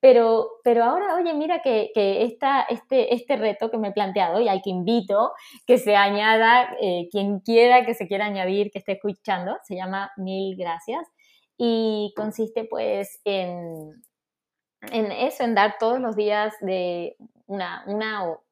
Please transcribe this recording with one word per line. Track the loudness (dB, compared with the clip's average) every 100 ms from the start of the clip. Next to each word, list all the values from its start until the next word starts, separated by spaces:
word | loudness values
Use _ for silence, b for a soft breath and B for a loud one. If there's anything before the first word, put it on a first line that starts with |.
pero, | 10 8 6 2 0 -2
pero | 0 2
ahora, | 2 0 -2
oye, | -2 -2
mira | -2 -2 -2
que, | 0 0 0
que | 0 0 2
esta, | -2 -2 0 0 0
este, | -4 -2 0 2
este | 0 -2 -2
reto | 0 -2 -4
que | -4
me | -4
he |
planteado | -2 -2 0 0 2
y | 2
al | 0
que | -2
invito | -4 0 0 2 0 0 -4 B B 2
que | 2
se | 6 4
añada, | 4 2 4 4 6 6 4 -2
eh, | -2 -2 -4
quien | -4 -2 -4
quiera | 2 6 8 6 4
que |
se | -4 -4
quiera | -4 -4
añadir, | -4 -2 -2 -2
que | -6
esté | -8
escuchando, | -6 -6 -8 -6 -4 -4 -10
se | _ -10
llama | -8 -8 -8 -10
Mil | -8 -6 -6 -6
Gracias | -8 -8 -8 -10 -10 _ b b b _
y | -2 0 -2 -2 -6 -6
consiste, | -8 -6 -6 -6 -8
pues, | -6 -4 -4 -6 -8
en, | -4 -4 -4 -8 -10 -12 -16 -20 _ _ _ _ _ _ _ _ -10
en | -4 -4
eso, | -2 -4 -2
en | -2
dar | 2 0 0
todos | -2 -2
los | -4 -4
días | -2 -2 -4 -6
de | -6 -4 -4 -6 -8 -12 -20 _ _
una, | -10 -8 -10 -8
una | -6 -6 -6 -6
o | -8 _